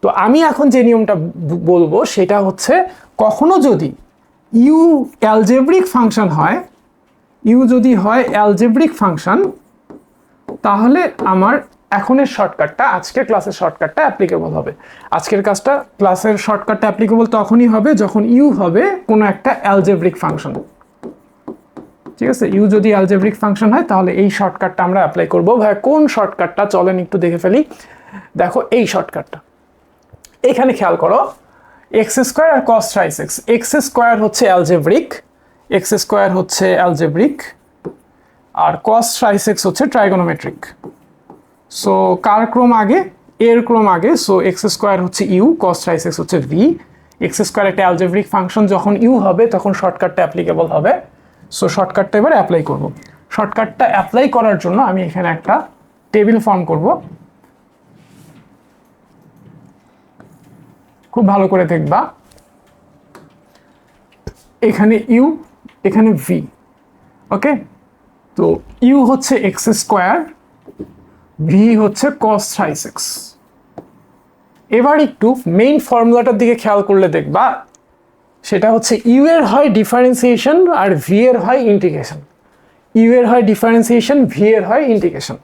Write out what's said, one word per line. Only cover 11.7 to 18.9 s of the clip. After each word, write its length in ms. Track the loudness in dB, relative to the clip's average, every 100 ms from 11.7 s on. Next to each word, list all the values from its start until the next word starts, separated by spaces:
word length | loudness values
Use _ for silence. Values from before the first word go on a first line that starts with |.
| _ _ -4
এখনের 300 | 0 0 0 -2
শর্টকাটটা, 480 | -4 -2 -4 -2 -2 -2
আজকের 280 | -4 -6 -2
ক্লাসের 260 | -2 -4 -4
শর্টকাটটা 400 | -6 -4 -6 -2 -2
অ্যাপ্লিকেবল 440 | 0 -2 -2 -4 -6
হবে। 140 | -8 -12 -20 -20 -8 -6
আজকের 260 | -2 -2 -2
কাজটা, 260 | -2 -2 -2 -4 _
ক্লাসের 380 | 0 0 -2 -2 -2
শর্টকাটটা 400 | -4 -4 -2 -2
অ্যাপ্লিকেবল 380 | -2 0 0 0 0
তখনই 320 | 2 4 4
হবে 160 | 2 2 0
যখন 200 | 0 0 2
ইউ 120 | 4 4 2
হবে 220 | 0 0 0